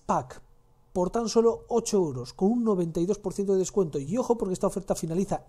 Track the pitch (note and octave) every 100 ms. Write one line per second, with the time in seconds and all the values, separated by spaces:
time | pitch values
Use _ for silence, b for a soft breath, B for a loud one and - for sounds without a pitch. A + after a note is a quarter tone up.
0 | - F3 A#2+ - - _ _ _ _ F#3
1 | F3+ A3+ A3+ A#3 A3+ A3+ - A#3 A3+ G#3
2 | E3 B2+ A#2+ - F#3+ A#3+ A3 F#3+ E3+ E3
3 | F3 G3+ F#3+ F#3 G3 F#3+ F3+ G#3 E3+ C#3+
4 | C#3 A3+ A#3+ A#3 G#3 F#3 G3 G3 - -
5 | E3 E3 F#3+ D#3+